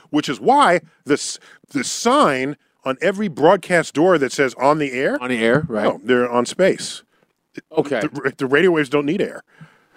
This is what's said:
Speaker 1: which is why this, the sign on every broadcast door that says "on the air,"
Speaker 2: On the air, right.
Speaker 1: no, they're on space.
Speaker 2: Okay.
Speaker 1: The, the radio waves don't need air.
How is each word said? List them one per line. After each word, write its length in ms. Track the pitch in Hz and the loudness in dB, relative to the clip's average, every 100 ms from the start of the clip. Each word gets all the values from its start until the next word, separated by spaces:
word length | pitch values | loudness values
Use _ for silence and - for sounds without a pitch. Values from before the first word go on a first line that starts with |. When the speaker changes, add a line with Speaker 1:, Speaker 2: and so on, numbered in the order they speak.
| _ | _
Speaker 1:
which 180 | 147 151 | -4 -2
is 120 | 127 | -2
why 400 | 139 277 247 175 - _ | 2 4 4 2 -2 _
this, 340 | - 139 - - - - _ | -2 -2 -2 -12 -18 -20 _
the 140 | 143 | -8
sign 720 | 120 - 233 277 208 131 135 147 _ _ | -6 -4 0 4 4 2 -4 -8 _ _
on 120 | 131 131 | -8 -2
every 260 | 170 196 214 | -2 -2 -4
broadcast 680 | 147 151 196 - 175 151 | 2 4 4 2 -2 0
door 220 | 139 180 170 | 0 2 4
that 140 | 131 | 0
says 220 | - 135 | 0 -2
"on 240 | - 135 156 | 2 0 2
the 140 | 143 | -2
air," 280 | 123 151 277 | -2 -4 -4
Speaker 2:
On 60 | 127 | -4
the 140 | 123 | 0
air, 200 | 113 131 156 | 2 2 0
right. 160 | 110 | -2
Speaker 1:
no, 160 | 110 90 | -2 -2
they're 280 | 104 123 123 | 0 0 2
on 160 | 120 120 | -2 -2
space. 560 | - 185 135 - - - _ _ _ _ - - | 0 0 0 -6 -14 -18 _ _ _ _ -20 -6
Speaker 2:
Okay. 280 | - 147 127 | -4 -2 -4
Speaker 1:
The, 340 | 101 135 - - | -4 -6 -6 -4
the 100 | 135 | 0
radio 240 | 143 185 | 2 2
waves 180 | 165 143 | 2 0
don't 180 | 147 143 | -2 -2
need 140 | 190 | -2
air. 220 | 90 - - _ - _ _ | -4 -8 -18 _ -20 _ _